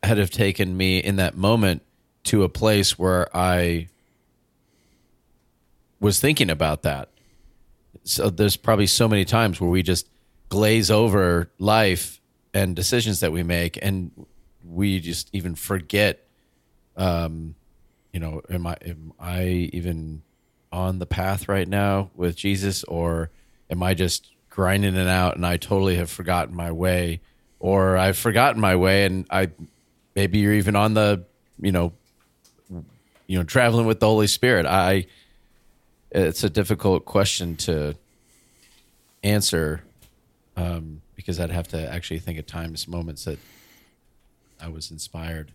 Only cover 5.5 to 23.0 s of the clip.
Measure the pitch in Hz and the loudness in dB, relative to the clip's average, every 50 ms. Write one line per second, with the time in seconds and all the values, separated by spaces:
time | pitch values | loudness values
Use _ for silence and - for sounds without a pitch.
5.5 | _ _ _ _ _ _ _ _ _ _ 101 104 101 - - 139 156 143 135 92 | _ _ _ _ _ _ _ _ _ _ 0 2 2 2 2 2 2 2 2 0
6.5 | 80 73 80 78 78 76 - 78 71 69 62 _ _ _ _ _ _ _ _ - | 2 0 0 0 0 0 -2 -4 -4 -4 -8 _ _ _ _ _ _ _ _ -20
7.5 | _ _ _ _ _ _ _ _ _ - _ - - - - 107 90 80 107 104 | _ _ _ _ _ _ _ _ _ -20 _ -6 -4 0 0 -2 2 2 2 2
8.5 | 98 - _ - 113 101 104 95 - - 120 113 107 101 95 - - 113 117 107 | 2 0 _ 2 2 4 4 2 2 2 2 2 4 2 2 2 2 2 2 2
9.5 | 87 - 92 87 87 92 90 80 90 87 - _ _ _ _ _ _ _ _ - | 0 0 0 0 2 2 2 2 0 -2 -2 _ _ _ _ _ _ _ _ -6
10.5 | - 98 107 107 110 113 107 82 110 107 113 117 95 101 95 87 87 85 85 - | -2 2 2 4 4 4 4 4 4 4 4 4 4 2 4 4 2 2 0 -4
11.5 | _ _ 95 104 110 110 110 98 92 85 - - - - _ _ _ _ _ _ | _ _ 0 2 4 4 4 4 2 0 -4 -8 -12 -18 _ _ _ _ _ _
12.5 | _ 98 98 90 90 82 92 - - 120 113 113 101 85 - 85 78 85 87 85 | _ -2 -2 -2 -2 -4 -2 0 0 0 0 0 -2 0 0 -2 -2 -2 -2 -2
13.5 | 87 87 85 85 - - - 98 98 95 90 80 - - - _ _ - _ _ | 0 0 -2 -2 -4 -4 -4 -4 -4 -4 -6 -8 -12 -18 -20 _ _ -20 _ _
14.5 | _ _ _ 85 85 85 101 101 95 95 80 85 82 80 - _ - 98 85 92 | _ _ _ -14 -6 -2 -2 0 0 -2 -4 -6 -8 -10 -10 _ -10 -8 -8 -8
15.5 | 82 78 - - 101 95 85 - - 101 107 101 - - _ _ _ _ _ _ | -8 -10 -6 -4 -4 -4 -4 -2 0 2 2 2 0 -4 _ _ _ _ _ _
16.5 | _ _ _ _ _ _ _ _ _ 82 95 92 87 85 82 82 80 80 80 80 | _ _ _ _ _ _ _ _ _ -2 -2 0 0 0 -2 -4 -6 -8 -10 -12
17.5 | 82 _ _ _ _ _ _ _ _ _ _ _ _ 95 82 80 78 78 - - | -14 _ _ _ _ _ _ _ _ _ _ _ _ -8 -8 -8 -10 -12 -10 -8
18.5 | 87 90 87 85 80 - - 87 85 80 80 80 - _ - 85 90 90 92 92 | -8 -6 -6 -6 -8 -10 -12 -14 -14 -14 -16 -20 -20 _ -10 -8 -4 -2 -2 0
19.5 | 90 90 87 78 - 87 87 90 85 80 80 78 80 76 - _ _ _ _ _ | 0 0 -2 -4 -6 -6 -6 -6 -6 -6 -8 -10 -12 -14 -16 _ _ _ _ _
20.5 | _ _ _ _ - 90 92 92 92 92 87 - - - 92 95 98 98 - - | _ _ _ _ -8 -4 -4 -2 -2 -4 -4 -6 -4 -4 -2 -2 -2 -4 -2 -2
21.5 | 101 98 92 85 95 101 101 101 98 98 98 95 _ - 90 87 87 - - 101 | -2 -2 -2 0 0 0 2 2 2 0 -2 -4 _ -4 -4 -4 -4 -2 -2 -2
22.5 | 98 95 98 98 95 - - - - 85 | -2 0 -2 -4 -4 -4 -6 -6 -6 -4